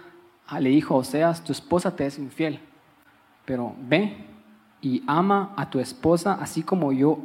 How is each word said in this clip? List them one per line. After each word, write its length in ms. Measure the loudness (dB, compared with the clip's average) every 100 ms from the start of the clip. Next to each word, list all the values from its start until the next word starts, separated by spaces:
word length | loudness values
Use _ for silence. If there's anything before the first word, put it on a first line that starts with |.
| -20 -20 _ _ -10
ah, 120 | -2
le 100 | 4
dijo 260 | 4 4 2
a 20 |
Oseas, 440 | 2 2 2 0
"Tu 80 | -4
esposa 440 | -8 0 0 0 -2
te 120 | -4
es 100 | -6
infiel, 420 | -8 -4 -4 -4 -12 _ _ _ _ _ _ _ -6
pero 300 | -4 -4 -8
ve 460 | 0 0 0 -6 -18 -20 -20 _ _ _
y 220 | -4 -2 0
ama 480 | 2 4 2 0 -6
a 120 | -4
tu 100 | -4
esposa 600 | -4 -2 2 2 2 -4
así 220 | -4 -6
como 280 | -2 0 0
yo 280 | 2 2 2